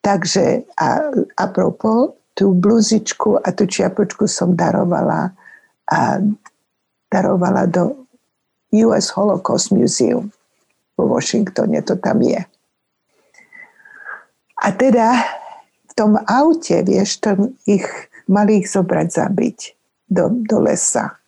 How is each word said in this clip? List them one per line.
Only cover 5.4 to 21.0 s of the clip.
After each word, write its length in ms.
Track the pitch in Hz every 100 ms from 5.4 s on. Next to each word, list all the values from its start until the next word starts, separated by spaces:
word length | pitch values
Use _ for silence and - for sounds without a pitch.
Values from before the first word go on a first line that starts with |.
| - - _ _ -
a 240 | - 120 - 208 208 - _ _ _ _ _ _
darovala 560 | 190 190 185 180 190 185
do 400 | 175 175 277 254 _ _ _ _ _ _
U 240 | 214 226 214
S 160 | -
Holocaust 640 | - 208 185 - - - 196
Museum 560 | - - - 247 208 _ _ _ _ _ _ -
vo 80 |
Washingtone, 800 | - - - - 196 - - 151
to 160 | 151 185
tam 240 | - -
je. 160 | 120 - 185 _ _ _ _ _ _ _ _ _ _ - - _ - - - - - _ _ -
A 80 | 226
teda 480 | 190 262 240 226 247 240 - - - _ _
v 80 | _
tom 240 | - 214 208
aute, 640 | - 240 302 330 - 170
vieš, 400 | 185 - 196 -
to 320 | - 190 208 - -
ich, 160 | 202 - - - -
mali 400 | - 196 208 214
ich 80 | 185
zobrať, 340 | 196 180 175 170
zabiť 460 | - - 190 233 - - _ _ _ _
do, 240 | 185 180
do 320 | 240 214 220
lesa. 560 | 135 147 - 123